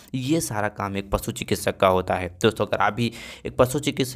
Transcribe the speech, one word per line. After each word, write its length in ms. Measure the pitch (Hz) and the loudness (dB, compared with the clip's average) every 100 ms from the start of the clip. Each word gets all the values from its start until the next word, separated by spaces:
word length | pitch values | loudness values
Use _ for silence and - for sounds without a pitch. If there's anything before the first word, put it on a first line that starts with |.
| - 131 | -10 -6
ये 260 | 127 165 | 0 0
सारा 260 | 160 107 104 | 0 -2 -2
काम 300 | - 101 98 | -2 -4 -4
एक 140 | 98 | -2
पशु 200 | 104 - | -4 -2
चिकित्सक 460 | - - 101 - - | -6 -2 -2 -2 4
का 100 | 95 | 4
होता 260 | 92 90 | 4 2
है। 240 | 95 90 - | -2 -2 2
दोस्तों, 240 | 113 - 104 | 2 2 -2
अगर 120 | - | 2
आप 160 | 101 | 0
भी 180 | 107 117 - - - - | 0 -2 -4 -16 -10 -4
एक 120 | 123 | 2
पशु 220 | 127 147 | 4 2
चिकित्सक 180 | 143 131 131 | -2 -2 -2